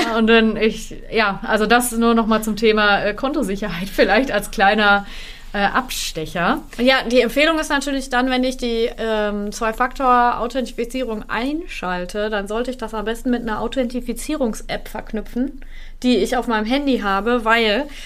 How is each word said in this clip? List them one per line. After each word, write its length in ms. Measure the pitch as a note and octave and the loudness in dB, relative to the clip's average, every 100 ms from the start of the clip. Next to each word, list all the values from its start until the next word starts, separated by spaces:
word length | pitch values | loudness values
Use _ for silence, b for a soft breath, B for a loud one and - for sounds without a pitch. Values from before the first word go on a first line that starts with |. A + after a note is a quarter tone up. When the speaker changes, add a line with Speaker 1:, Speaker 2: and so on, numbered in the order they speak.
| A#3 | 4
Speaker 1:
ne? 60 | A3+ | 2
Und 80 | A3 | 6
dann 280 | A3+ A3 G#3 | 6 6 2
ich, 400 | A3 - - - - | 0 0 -8 -14 -4
ja, 280 | A3 G#3 F3+ | 0 0 0
also 220 | - G#3 G#3+ | -2 0 4
das 260 | A#3+ B3 | 4 2
nur 200 | A3+ A#3 | 2 4
noch 140 | A#3 G#3+ | 4 4
mal 160 | G#3+ | 2
zum 120 | A3 G#3 | 0 2
Thema, 480 | A3+ G#3+ G#3 G3+ | 4 4 4 4
äh, 100 | F#3 G#3 | 2 -2
Kontosicherheit 760 | C4 D#4 G3 G3+ G#3 E3+ G3 | -2 0 -2 -2 -4 -4 -4
<laughs> 0 | |
vielleicht 420 | - A3 G#3+ - | 2 4 4 4
als 200 | G3+ G3+ | -2 -4
kleiner, 560 | - G3 G#3+ G#3 G3+ G3 B B B B | 2 4 4 4 4 0 B B B B
äh, 60 | G#3 | -2
Abstecher. 960 | G3+ - B3+ - - E3 D#3 F3+ F3+ D4 - - | 0 0 -2 -6 -6 -6 -6 -2 0 0 -4 0
Speaker 2:
Ja, 200 | B3 C4 A#3 | 2 4 4
die 120 | B3 | 4
Empfehlung 360 | A#3 C4+ D#4 D#4+ | 4 4 2 2
ist 120 | D4 | 0
natürlich 400 | C#4 C#4+ C#4 B3+ | -2 -2 -4 -2
dann, 200 | B3 C4 | 0 0
wenn 140 | B3+ | 0
ich 140 | B3+ B3+ | -2 -2
die, 320 | A#3+ A3+ A#3 - | -4 0 -2 -2
ähm, 520 | A3 G#3+ G#3 G#3 G#3 | -2 0 -2 -2 -6
Zwei-Faktor-Authentifizierung 1700 | G3+ A3+ A3 B3 - C4 B3 A#3+ - A#3 C4 A#3+ - A#3 C4 A#3 G#3+ - | -4 -4 -2 -4 0 4 4 4 2 -2 -4 -4 -4 -6 -4 -4 -6 -4
einschalte, 1000 | G#3+ C4 D#4 F4+ - F#3 F3+ F3+ G#3 G#3+ | -4 -2 -4 -6 -8 -6 -4 -4 -4 -2
dann 180 | G#3+ G3 | -4 -4
sollte 220 | A3 B3 | -4 -4
ich 80 | B3 | -6
das 160 | A3 | -6
am 120 | A3 G#3 | -6 -4
besten 260 | A#3 B3+ | -4 -2
mit 100 | A#3+ | -2
einer 180 | A3+ G#3 | -2 -4
Authentifizierungs-App 1300 | A#3 C4+ A#3+ B3 A#3+ A3 - D4+ A#3+ G#3+ - - - | -4 -2 -2 -4 -6 -6 -4 -2 -2 -4 -6 -8 -8
verknüpfen, 720 | - - A3 G#3 A#3+ C#4 - B B B B | -10 -8 -8 -6 -4 -4 -6 B B B B
die 140 | B3 A3+ | 2 4
ich 180 | A#3 B3+ | 4 0
auf 120 | A#3+ | 0
meinem 180 | G#3+ G#3+ | -2 0
Handy 340 | C#4 C#4 A#3 | 0 2 2
habe, 460 | G3+ G3 G#3+ B3 A3 | 2 0 2 0 4
weil 400 | A3+ A3 G#3 D4+ B | 4 4 2 -2 B